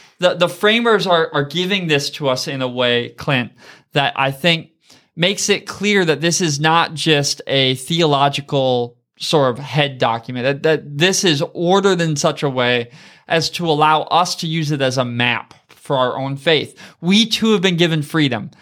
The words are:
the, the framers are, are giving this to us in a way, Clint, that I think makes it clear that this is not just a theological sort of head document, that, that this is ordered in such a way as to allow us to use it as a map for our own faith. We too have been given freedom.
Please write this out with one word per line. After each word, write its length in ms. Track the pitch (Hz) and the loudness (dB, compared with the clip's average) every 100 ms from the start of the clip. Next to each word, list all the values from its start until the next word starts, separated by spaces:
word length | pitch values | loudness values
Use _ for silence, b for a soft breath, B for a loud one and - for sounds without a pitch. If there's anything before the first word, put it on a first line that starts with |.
| B B | B B
the, 160 | 175 | 0
the 140 | 165 175 | 2 -2
framers 580 | - 208 233 233 208 180 | 2 2 2 4 2 4
are, 260 | 170 160 | 2 2
are 120 | 147 | -2
giving 420 | 139 165 185 196 170 | -2 -2 -2 -2 0
this 240 | 143 143 | 0 -2
to 180 | - 139 | -4 -2
us 200 | 127 160 | -2 -4
in 140 | 135 | -6
a 60 | 131 | -4
way, 420 | 123 123 120 120 | 0 0 0 -2
Clint, 420 | - - 131 113 _ B B B | -8 -2 -2 -2 _ B B B
that 200 | 147 139 - | -2 -2 0
I 160 | 139 | -4
think 400 | 139 135 165 - _ b b b | 0 0 0 -4 _ b b b
makes 340 | - 180 202 - | -4 -2 -2 -2
it 200 | 196 - | -2 -4
clear 360 | - 208 202 | -4 0 2
that 160 | 170 139 | 2 2
this 200 | 170 165 | 0 0
is 180 | 170 139 | -2 0
not 360 | 156 165 - | 2 2 0
just 460 | 151 165 147 143 - - | -2 0 2 0 -4 -2
a 300 | 139 131 131 | 0 0 0
theological 1200 | - 165 160 139 143 143 143 143 131 123 120 _ _ - | -2 0 2 4 2 0 -4 -2 0 0 -2 _ _ -12
sort 360 | - 156 131 120 | -2 2 2 -2
of 80 | |
head 340 | 139 139 143 127 | -4 -2 -2 0
document, 460 | 123 113 - 127 | 0 -2 -6 -4
that, 180 | 127 143 | -2 0
that 340 | 160 156 143 143 | 0 0 -2 0
this 240 | 180 185 | 0 2
is 220 | 196 139 - | 0 0 -2
ordered 460 | - 175 196 196 175 | -2 2 4 4 2
in 160 | 165 147 | 0 0
such 260 | 165 147 | -2 -2
a 80 | 143 | -4
way 400 | 127 123 123 117 B B B B | 0 0 0 -2 B B B B
as 220 | 165 151 | -2 -2
to 200 | - 170 | -4 0
allow 320 | 147 151 151 | 2 4 2
us 320 | - 165 180 - | 2 0 0 -4
to 120 | 170 | -4
use 240 | 160 147 | -2 -2
it 100 | 143 | -2
as 160 | 131 127 | -2 -2
a 60 | |
map 500 | 120 120 120 117 - - _ | -4 0 0 -2 -6 -20 _
for 280 | - - 135 | -16 -4 0
our 200 | 123 110 | 0 -2
own 200 | 135 139 | -6 -4
faith. 400 | 170 151 - - B B | 0 0 -2 -14 B B
We 260 | 170 208 226 | 2 2 2
too 260 | - 226 | 0 2
have 100 | 208 | 2
been 140 | 190 170 | 2 2
given 260 | 175 160 | 0 0
freedom. 480 | 143 160 143 113 - _ | -2 0 0 -2 -8 _